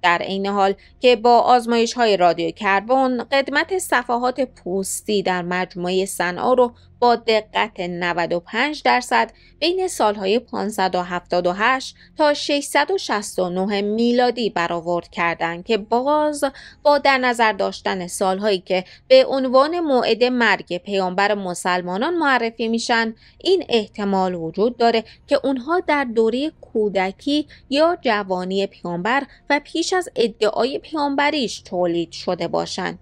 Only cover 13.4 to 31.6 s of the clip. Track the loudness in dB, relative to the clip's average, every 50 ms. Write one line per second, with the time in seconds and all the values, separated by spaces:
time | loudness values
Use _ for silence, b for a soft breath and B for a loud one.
13.4 | -4 -2 -2 -2 -2 -2 -2 -2 -2 -2 0 0 2 2 2 2 2 2 0 -2
14.4 | -4 -2 -2 -2 -2 -2 -4 -6 -4 -2 -4 -4 -4 -8 -6 -2 -2 -2 -2 -2
15.4 | -4 -6 -4 -6 -4 -2 -2 -2 -2 0 -2 0 0 0 0 0 0 0 -2 -2
16.4 | -4 -4 -4 B B B B B _ 2 2 4 4 4 4 4 2 0 2 2
17.4 | 2 2 2 0 -2 -4 -4 -4 -6 -4 -4 -4 -6 -8 -4 -2 0 0 0 0
18.4 | 0 0 0 0 -2 -2 -2 -2 -2 B B B B _ 6 6 6 6 2 -2
19.4 | -2 2 4 4 4 4 2 -4 -2 0 0 2 2 2 2 2 2 0 2 2
20.4 | 4 4 4 2 0 -6 -8 -8 -6 -4 -2 -2 -2 0 0 0 0 0 0 -2
21.4 | -2 -6 -6 -4 -2 0 0 0 -2 -4 -4 -2 -2 -2 -2 0 2 2 2 2
22.4 | 0 -2 -4 _ -4 -2 -2 -2 0 0 0 0 0 -2 -4 b b b b b
23.4 | 0 0 0 0 0 0 0 0 0 0 _ -6 -2 0 0 0 0 0 -2 -4
24.4 | -8 -8 -2 0 -2 -2 0 2 2 2 2 2 -2 B B B B -2 -2 0
25.4 | 0 0 -2 -2 -2 -2 -2 -2 0 0 0 0 0 -2 0 0 0 2 0 -2
26.4 | -4 -4 -6 _ -20 -6 _ -2 -2 0 0 0 -2 -2 -4 _ -4 -2 -2 -2
27.4 | -2 B B B B _ 0 2 2 2 2 0 0 0 0 0 0 -2 -4 -4
28.4 | -4 -4 -2 -2 -2 -4 -6 -10 _ -8 -6 -4 -2 0 0 0 -2 b b b
29.4 | b _ -2 -2 -2 -4 -6 -6 -4 0 -2 -2 -2 -4 _ -2 -2 -2 0 _
30.4 | -2 0 0 0 -2 -2 -2 -8 -10 -8 -6 -4 -2 -2 0 0 0 0 0 0
31.4 | -4 -4 -6 -10